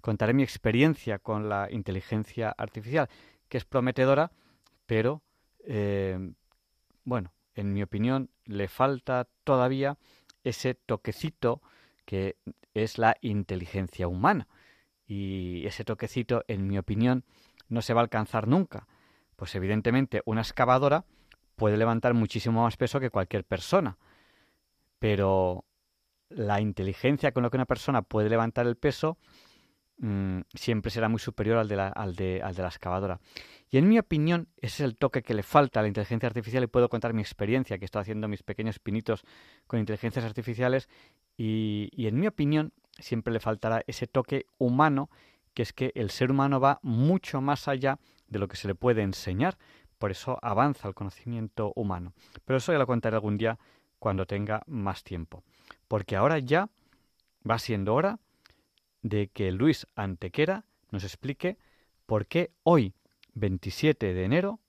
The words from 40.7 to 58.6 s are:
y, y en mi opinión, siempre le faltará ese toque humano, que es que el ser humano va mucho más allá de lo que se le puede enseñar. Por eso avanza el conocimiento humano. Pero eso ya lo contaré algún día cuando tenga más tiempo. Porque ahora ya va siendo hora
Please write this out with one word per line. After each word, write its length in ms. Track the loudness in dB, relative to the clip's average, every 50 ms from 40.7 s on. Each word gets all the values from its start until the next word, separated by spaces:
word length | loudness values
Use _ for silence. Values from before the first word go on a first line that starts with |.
| 2 0 -2 _ _ -20 -20 _ _ _ _ _ _
y, 540 | -6 -2 -2 0 0 -2 -2 -2 -4 -6 -6
y 160 | -6 -4 -2
en 120 | -2 0 0
mi 80 | 0
opinión, 440 | 0 0 0 0 2 2 2 0 -2 _ _ _ _ -20 -20
siempre 340 | -8 -6 -6 -4 -2 -2 -4
le 60 | -2
faltará 440 | -2 -2 -4 -2 -2 0 0 0 -2
ese 180 | -6 -8 -8 -8
toque 400 | -2 -2 -2 -2 0 -4 -6 -6 _ _ _
humano, 500 | 0 2 4 6 4 4 4 0 -2 -6 _ _ _ _ _ _ _ _ _
que 80 | -4 -4
es 100 | -4 -2
que 180 | -4 -4 -4 -2
el 160 | -2 -4 -4
ser 180 | 0 0 2 2
humano 300 | 4 2 4 2 4 4
va 200 | 4 4 4 2 -2
mucho 580 | 0 2 4 4 4 4 2 0 -4 -4 -2
más 260 | 0 0 -2 -2 -2
allá 320 | -4 -2 0 0 0 0 -2 _ _ _ _ _
de 100 | _ -2
lo 100 | -2 -2
que 80 | -2 -4
se 120 | -6 -4
le 80 | -4 -4
puede 260 | 0 2 2 4 4
enseñar. 560 | 2 0 -2 -4 -6 -4 0 0 0 0 0 _ _ _ -20 -20 _ _ _
Por 140 | _ -4 -4
eso 260 | -4 -4 -6 -6 -6 -4 -4
avanza 440 | 0 2 4 4 2 2 -2 -6
el 60 | -10 -8
conocimiento 800 | -6 -10 -10 -10 -10 -10 -8 -6 -6 -6 -6 _ -4 -4 -4 -4
humano. 380 | -4 -2 -2 -2 -4 -6 -12 -14 _ _ _ _ -18 _
Pero 120 | -2 0
eso 140 | 0 2 2
ya 60 | 2
lo 80 | 2 2
contaré 300 | 2 2 0 0 0 0
algún 220 | 0 0 0 -2
día 200 | 0 0 -2 -2 -4 _ _ _ _ _ _ _
cuando 300 | _ -2 -2 0 0 -2
tenga 340 | -2 -4 -4 -2 -4 -4 -6 -6
más 360 | -8 -8 -4 -4 -4 -6 -8 _
tiempo. 400 | -10 -8 -8 -8 -10 -14 -20 _ _ _ _ _ _ -20 _ _
Porque 280 | _ -4 -4 -2 -2 0
ahora 220 | 2 2 2 2
ya 320 | 0 0 2 2 2 2 -2 _ _ _ _ _ _ _ _ _ _ _ _ _ _ _ -2
va 80 | -2
siendo 380 | -2 -2 -4 -4 -2 0 0 2
hora 240 | 2 0 0 -4 -6 _ _ _ _ _ -20 _ _